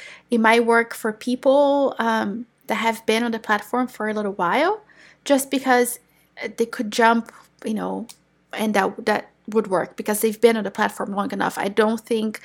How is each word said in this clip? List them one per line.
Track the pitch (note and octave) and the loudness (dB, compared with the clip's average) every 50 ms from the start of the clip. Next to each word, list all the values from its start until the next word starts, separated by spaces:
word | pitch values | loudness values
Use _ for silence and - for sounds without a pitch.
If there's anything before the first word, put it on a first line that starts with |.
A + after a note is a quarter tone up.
| - - - - _ - | -20 -20 -20 -18 _ -2
it | B3 A3+ | 0 2
might | A3 A3 A#3 A#3 A#3 | 4 6 4 4 4
work | A3+ A#3 A#3 A3+ A#3 - | 4 4 2 2 0 -6
for | - - A3 | -6 -6 -6
people, | G#3+ - - B3 B3 B3+ - C4+ C4+ C#4+ C#4+ C#4 C#4 C#4+ C#4 - - - | -6 -6 -4 -6 -4 0 2 4 4 4 4 4 4 2 2 0 0 0
um, | A3+ A3+ A3+ A3 A3 G3+ G3 A#3 A#3+ _ _ _ _ | 0 0 0 0 -2 -4 -6 -8 -12 _ _ _ _
that | - G#3+ | -6 -4
have | G3+ A3 A3+ A3 G#3+ - | -2 0 -2 -2 -2 -2
been | - A3 A3+ | 0 0 0
on | A#3+ A#3 | 0 -2
the | A3 A3+ | -4 -6
platform | - - G#3 G#3 - - - B3 B3+ A#3 | -2 -2 -2 -2 -2 -4 -2 -2 -2 -2
for | - - G#3+ G#3+ | -4 -6 -6 -4
a | G#3 | -4
little | G#3+ G#3 G3 | -4 -4 -4
while, | G3 G3+ F3+ F3 G3 B3+ D#4 F#4 A4 G#4+ _ _ _ _ - - _ _ - | -4 -2 -2 0 2 2 2 2 0 -4 _ _ _ _ -20 -20 _ _ 0
just | - C#4+ C4 C4+ - | 0 0 0 0 -2
because, | C#4+ C4 C4 C4 B3 B3 B3 B3 - - _ _ _ _ _ _ _ - | -4 -2 2 2 4 4 2 0 -2 -12 _ _ _ _ _ _ _ -14
uh, | - G#3+ G#3+ | -14 -12 -4
they | - A#3 | -4 -4
could | A#3 - - A3 G#3 | -4 -4 -8 -6 -4
jump, | - A#3+ A3+ A3+ A#3 A#3 A3+ - - - - _ _ _ - | 2 4 4 4 4 2 0 -6 -16 -20 -20 _ _ _ -8
you | A3 A3 | -8 -6
know, | G3 F3+ F#3 F#3+ F#3+ A3+ - - _ _ _ _ _ _ - - | -6 -6 -6 -6 -8 -10 -12 -18 _ _ _ _ _ _ -12 -6
and | G3+ G#3 G#3+ | -4 -2 0
that, | G#3 G3+ F#3+ F#3+ G3+ - A3 | 2 0 0 0 -2 -4 -2
that | G#3+ G#3 - - - _ _ - A3 | -2 -2 -2 -4 -10 _ _ -12 -2
would | G#3 A3 G#3 G3 | -2 -2 0 0
work | F#3 E3+ F3 - - | -2 -2 -2 -4 -8
because | - G#3+ G#3+ G#3 G#3 | -8 -4 -4 -2 0
they've | - A3 G#3+ - | 0 0 0 6
been | - A3+ A3+ | 4 4 4
on | A3 G3+ | 4 -2
the | G3 | -6
platform | - - G#3 G3+ - - G3+ G3 G3 | -2 -2 -2 -2 -2 -6 -8 -6 -4
long | G3+ G3 G3 | -4 -4 -4
enough. | G3+ G3 F#3+ F#3 - | -2 -2 -2 -2 -2
I | - - G3+ | -4 -6 -2
don't | G3+ A3+ G#3+ A3 A#3 A3 | 2 2 2 2 0 -4
think | - - A#3 A3 G#3+ A3 G#3+ - | -4 -4 -2 -2 -2 -4 -6 -10